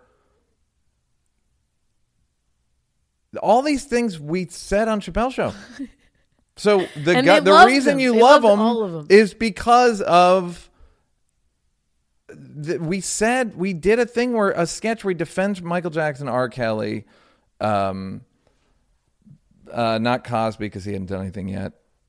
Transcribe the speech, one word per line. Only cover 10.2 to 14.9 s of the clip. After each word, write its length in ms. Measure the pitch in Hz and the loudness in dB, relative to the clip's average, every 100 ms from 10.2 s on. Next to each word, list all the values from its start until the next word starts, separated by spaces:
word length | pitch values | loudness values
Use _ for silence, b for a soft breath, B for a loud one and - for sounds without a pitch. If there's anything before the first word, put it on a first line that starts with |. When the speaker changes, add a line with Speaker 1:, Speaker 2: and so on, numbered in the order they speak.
| 180 185 175 170 - _ - _ _ _ _ _ _ _ _ _ _ _ _ _ _ - 135 131 | 6 4 0 -10 -20 _ -20 _ _ _ _ _ _ _ _ _ _ _ _ _ _ -20 -20 -14
Speaker 1:
th-, 160 | 151 160 | -8 -6
we 200 | 160 190 | -6 -6
said, 560 | 175 - 220 247 240 156 | -6 -4 -2 -2 -4 -6
we 180 | 190 | -6
did 260 | 180 185 226 | -4 0 0
a 80 | 233 | 0
thing 260 | - 247 | -2 -2
where 160 | 233 202 | 0 -2
a 160 | - 170 | -2 -4
sketch 380 | - 220 | -4 -6